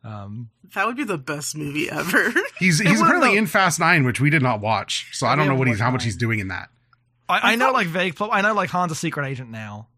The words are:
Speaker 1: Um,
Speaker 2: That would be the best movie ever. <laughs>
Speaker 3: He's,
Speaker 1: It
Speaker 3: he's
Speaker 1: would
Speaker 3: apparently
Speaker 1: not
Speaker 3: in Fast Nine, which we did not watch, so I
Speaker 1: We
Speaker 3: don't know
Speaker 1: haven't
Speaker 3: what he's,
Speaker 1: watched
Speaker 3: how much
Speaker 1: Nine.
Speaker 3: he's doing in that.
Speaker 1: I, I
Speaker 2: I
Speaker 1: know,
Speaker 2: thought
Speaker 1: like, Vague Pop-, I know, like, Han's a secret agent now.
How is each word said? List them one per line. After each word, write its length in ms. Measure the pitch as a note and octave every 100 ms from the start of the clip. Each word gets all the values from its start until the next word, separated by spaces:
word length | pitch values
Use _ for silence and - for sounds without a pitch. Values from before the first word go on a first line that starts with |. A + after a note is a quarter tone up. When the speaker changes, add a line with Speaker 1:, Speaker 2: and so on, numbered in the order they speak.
Speaker 1:
Um, 460 | A#2 G#2+ G2+ A2 A#2 _ F#3
Speaker 2:
That 120 | G3 G3+
would 100 | B3
be 80 |
the 140 | A#3 F3
best 380 | C3 D3 C#3+ D3+
movie 340 | D3 D3 -
ever. 420 | - F3 - F#3 C4
<laughs> 140 | C5 -
Speaker 3:
He's, 220 | - D3+
Speaker 1:
It 60 | F#3
Speaker 3:
he's 120 | A3
Speaker 1:
would 60 |
Speaker 3:
apparently 240 | - F4 C4
Speaker 1:
not 60 | G3+
Speaker 3:
in 100 | A3
Fast 320 | G#3 F#3 D#3+
Nine, 260 | E3 F3
which 160 | B2+ A2+
we 100 | D3
did 120 | D#3
not 180 | B2+ A2
watch, 500 | G#2 G#2 - - -
so 140 | - A#2+
I 60 |
Speaker 1:
We 40 | C#3
Speaker 3:
don't 20 |
know 40 | D3
Speaker 1:
haven't 60 | C3+
Speaker 3:
what 100 | B2+
he's, 60 |
Speaker 1:
watched 80 | G#2
Speaker 3:
how 80 | A#2
much 100 | B2+
Speaker 1:
Nine. 60 | A#2
Speaker 3:
he's 100 | F2+
doing 220 | A#2 A2
in 100 | F#2+
that. 220 | F2+ - _ _ _ _ _ -
Speaker 1:
I, 60 |
I 60 | F#3 G3
Speaker 2:
I 40 | A3+
Speaker 1:
know, 100 | C4
Speaker 2:
thought 80 |
Speaker 1:
like, 140 | B3+ F3+
Vague 280 | F3 F#3 D3+
Pop-, 140 | G#3+
I 80 | G#3+
know, 140 | G#3
like, 160 | G#3 F3+
Han's 200 | F3+ F3
a 20 |
secret 320 | D#3 E3 D3 C3+
agent 220 | B2+ B2
now. 380 | A2+ G#2+ G#2 A2